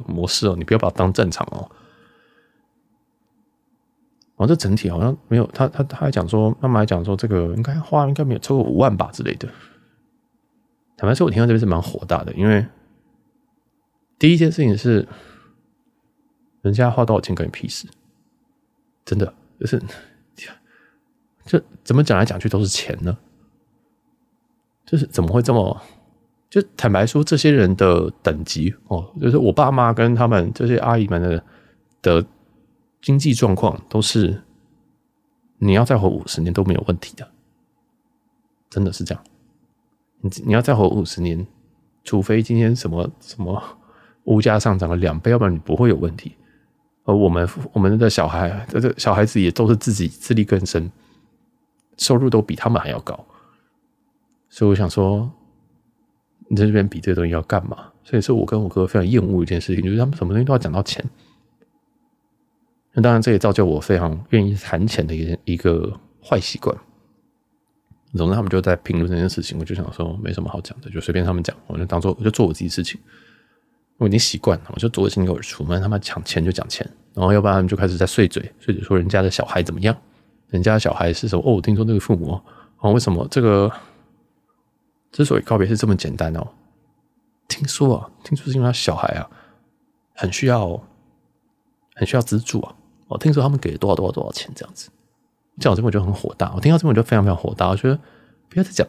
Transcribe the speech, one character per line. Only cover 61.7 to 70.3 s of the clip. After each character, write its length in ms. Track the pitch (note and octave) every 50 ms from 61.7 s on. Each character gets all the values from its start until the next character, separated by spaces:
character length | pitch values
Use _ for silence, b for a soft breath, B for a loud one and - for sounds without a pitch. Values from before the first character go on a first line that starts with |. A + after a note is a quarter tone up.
| _ _ _ _ _ _ _ _ _ _ _ _ _ _ _ _ _ _ _ _ _ _ _ _ -
那 80 | A#2 A2+
当 100 | A#2+ A#2
然， 80 | A2+
这 120 | A2 B2 A2
也 60 | F#2
造 140 | - G#2+ F#2
就 140 | - G2
我 120 | F2 D2+ D2+
非 200 | - - G2 F2
常 260 | E2+ D#2+ D#2 F2 A2 -
愿 160 | A#2+ A2 G2
意 80 | G2+ G2+
谈 320 | F#2+ - - - E2 G2+
钱 200 | A2 - - D#2+
的 80 | D#2 D#2+
一 120 | D#2+ D#2+
个， 120 | E2 E2+ - _
一 120 | - F2 E2
个 420 | - F2 E2 E2 E2 - G#2+ - - _ _ _ -
坏 140 | - C3+ G2
习 160 | - - - -
惯。 160 | - - - - - _ _ _ _ _ _ _ _ _ _ _ _ _ _ _ _ _ _ _ _ _ _ _ _ _ -
总 120 | E2+ E2 F2
之， 60 | G2
他 40 | A2+
们 80 | G2+ F#2
就 120 | F#2 -
在 160 | - F#2 F2+
评 200 | - - - F2
论 140 | E2+ E2+ F2
这 60 | F2
件 120 | E2 F2+ F#2
事 140 | - - -
情， 160 | - - E2
我 60 | E2
就 100 | - F2+
想 180 | E2+ E2 - -
说 240 | - E2+ E2 F2 G2 -
没 100 | -